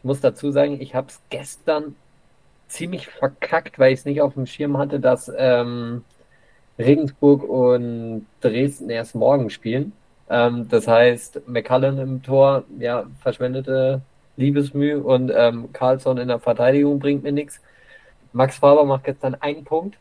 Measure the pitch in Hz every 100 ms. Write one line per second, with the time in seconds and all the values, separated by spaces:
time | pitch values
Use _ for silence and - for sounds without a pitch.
0 | 131 139 135 - 147 143 147 139 135 127
1 | 131 - _ - 139 - - 151 151 -
2 | _ _ _ _ _ _ _ - 170 180
3 | - - 135 135 - 165 - - 131 131
4 | - 143 143 139 127 - 147 139 143 143
5 | 127 123 - - 131 123 120 120 117 120
6 | - _ _ _ _ _ _ - 120 143
7 | 147 - 143 143 - 131 123 123 120 117
8 | 113 113 107 _ 123 110 139 139 - 117
9 | 117 113 117 143 117 - 113 123 147 -
10 | _ _ _ 117 120 120 117 117 107 113
11 | 123 120 - - - 120 110 127 135 135
12 | 131 131 131 135 139 135 - - 120 120
13 | - - - 120 127 131 131 131 131 135
14 | 135 _ _ - 131 143 139 143 147 147
15 | 131 127 127 - 117 117 117 - 127 131
16 | 135 127 123 120 - 113 123 139 143 143
17 | 143 143 143 143 147 - _ _ _ -
18 | _ _ _ 120 131 - 143 147 143 135
19 | 139 131 135 127 147 151 139 160 185 202